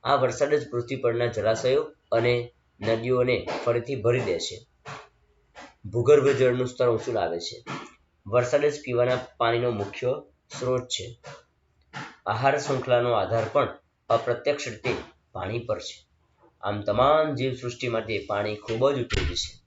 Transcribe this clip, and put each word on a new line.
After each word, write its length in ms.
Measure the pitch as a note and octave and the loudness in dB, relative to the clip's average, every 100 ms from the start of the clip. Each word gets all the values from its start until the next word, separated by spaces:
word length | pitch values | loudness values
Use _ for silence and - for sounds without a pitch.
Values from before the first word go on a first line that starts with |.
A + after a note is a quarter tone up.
આ 120 | B2+ C#3 | 2 2
વરસાદ 360 | B2+ - D3 | 2 0 2
જ 100 | D3+ A#2+ | 2 0
પૃથ્વી 340 | A#2+ A#2+ C3+ | -6 -4 -2
પરના 240 | A#2+ A#2 A#2+ | 0 0 0
જળાશયો 560 | A2 G#2 A2 B2+ C#3 D#3 - _ | 0 0 2 2 2 0 -12 _
અને 220 | A#2 A#2+ A#2+ A#2+ _ _ _ | 2 2 0 -2 _ _ _
નદીઓને 560 | G#2 A2+ B2 B2+ B2 A2+ - - | -2 0 2 2 2 2 -2 -2
ફરીથી 380 | B2 A#2 A2+ C3 | 0 0 -2 0
ભરી 180 | A2+ B2 | 2 2
દે 160 | G2+ E2 | 0 -2
છે. 180 | - - - _ - - - _ _ _ _ - - _ - | -4 -10 -18 _ -16 -16 -18 _ _ _ _ -20 -20 _ -6
ભૂગર્ભ 420 | A#2 A2+ D3 C#3 | 0 6 6 6
જળનું 380 | B2 B2+ B2 B2+ | 4 4 4 -2
સ્તર 220 | - B2 | 2 2
ઊંચું 260 | A2 B2+ | 2 0
લાવે 240 | A2 E2+ E2+ | -2 -2 -4
છે. 180 | - - - - - - _ _ G2+ | -8 -12 -12 -12 -12 -20 _ _ 0
વરસાદ 380 | A#2+ A#2+ D3 D3 | 2 4 2 2
જ 100 | C#3+ | 0
પીવાના 420 | - A#2+ B2 B2+ - _ | -2 0 2 0 -4 _
પાણીનો 320 | A#2 A#2+ B2 | 0 2 0
મુખ્ય 420 | G#2+ G2+ - B2 D3+ - _ _ | -2 -6 -4 -4 -4 -8 _ _
સ્ત્રોત 360 | C3+ B2+ B2+ B2+ | -6 -2 -2 -2
છે. 180 | - G2 A#2+ - - _ _ _ _ _ - - - - | -8 -8 -14 -20 -20 _ _ _ _ _ -14 -14 -10 -4
આહાર 280 | G#2+ C3+ C#3+ | 2 2 2
શૃંખલાનો 520 | - C3 B2+ B2 B2 | 0 -4 2 2 4
આધાર 340 | A2+ G2 A2+ G#2+ | 0 2 0 0
પણ 160 | D3 A#2+ - _ _ - | 0 0 -4 _ _ 0
અપ્રત્યક્ષ 580 | A#2 - A#2 C#3+ C#3+ B2+ | 0 2 -2 -2 -2 -6
રીતે 240 | G#2+ B2+ - - _ _ | -6 -4 -4 -8 _ _
પાણી 260 | F#2+ F#2 A#2+ | -8 -6 -6
પર 200 | A#2 G#2+ | -4 -6
છે. 180 | - - _ _ _ _ _ _ | -6 -16 _ _ _ _ _ _
આમ 140 | G2+ G#2 | -6 -4
તમામ 440 | G2+ G#2+ C3+ D#3 D#3 | -2 4 6 4 2
જીવસૃષ્ટિ 520 | C3 C3 B2 A#2+ - B2 | -2 -4 -4 -8 -6 -4
માટે 260 | A2+ G#2+ G2+ - | -4 -4 -6 -2
પાણી 300 | G2+ G#2+ G#2 | -2 -2 -6
ખૂબ 260 | - A2+ C3+ | -6 0 2
જ 80 | C#3 | 2
ઉપયોગી 340 | A#2 - D2 | -2 -2 -2
છે. 180 | C#2 - - | -4 -8 -14